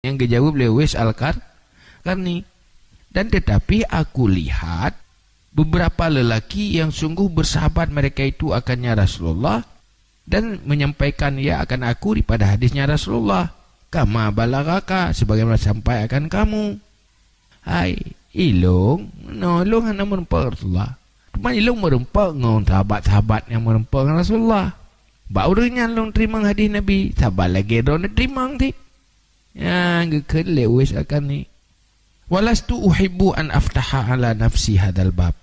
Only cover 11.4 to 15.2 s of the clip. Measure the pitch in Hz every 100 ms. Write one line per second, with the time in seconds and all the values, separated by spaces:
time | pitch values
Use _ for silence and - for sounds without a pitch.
11.4 | 139 160 147 127 120 117 202 214 - 113
12.4 | 101 101 123 139 139 147 190 233 214 190
13.4 | 170 - _ _ _ 170 117 113 107 104
14.4 | 117 131 147 180 - 190 175 -